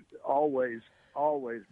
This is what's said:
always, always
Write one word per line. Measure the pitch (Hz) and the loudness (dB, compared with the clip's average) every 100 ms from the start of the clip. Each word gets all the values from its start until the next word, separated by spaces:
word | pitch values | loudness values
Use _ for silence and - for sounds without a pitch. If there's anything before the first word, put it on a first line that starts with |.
| - - | -20 -12
always, | - 139 151 131 127 113 - _ _ 139 | 0 2 2 2 0 -2 -12 _ _ -2
always | 147 147 123 117 98 | 0 0 -4 -8 -10